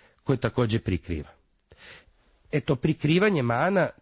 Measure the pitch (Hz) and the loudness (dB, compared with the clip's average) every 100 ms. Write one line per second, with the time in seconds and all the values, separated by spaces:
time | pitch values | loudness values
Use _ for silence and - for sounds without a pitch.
0 | _ _ - 131 113 - 117 113 - 87 | _ _ -4 -2 -2 -2 0 -2 -2 -4
1 | - 78 - - _ _ _ - - - | -4 -8 -10 -20 _ _ _ -20 -20 -20
2 | _ _ _ _ _ 147 - 135 160 - | _ _ _ _ _ -4 -2 -2 -2 -2
3 | 151 175 214 165 120 117 175 196 139 - | 0 2 2 0 0 0 0 0 0 -4